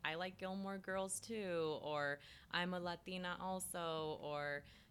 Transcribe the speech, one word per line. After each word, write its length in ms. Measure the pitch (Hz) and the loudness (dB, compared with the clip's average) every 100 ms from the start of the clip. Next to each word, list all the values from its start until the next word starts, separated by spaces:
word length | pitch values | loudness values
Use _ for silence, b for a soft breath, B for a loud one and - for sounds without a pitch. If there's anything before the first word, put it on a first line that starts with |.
"I 120 | 147 160 | 0 0
like 220 | 185 185 | -2 -2
Gilmore 400 | 185 190 190 196 | -2 -2 -2 -4
Girls 420 | 190 190 190 - | 0 0 0 -2
too," 580 | - 226 190 170 160 143 | -2 -2 2 2 2 2
or, 360 | - 147 143 143 B B B | 0 2 2 0 B B B
"I'm 240 | 170 175 | 2 2
a 60 | 180 | 2
Latina 560 | 175 175 - 185 180 175 | 0 -2 -2 -2 0 0
also," 800 | 185 185 180 180 165 160 156 151 | 0 0 0 0 2 2 2 0
or, 440 | 147 147 147 143 B B B | 0 0 2 0 B B B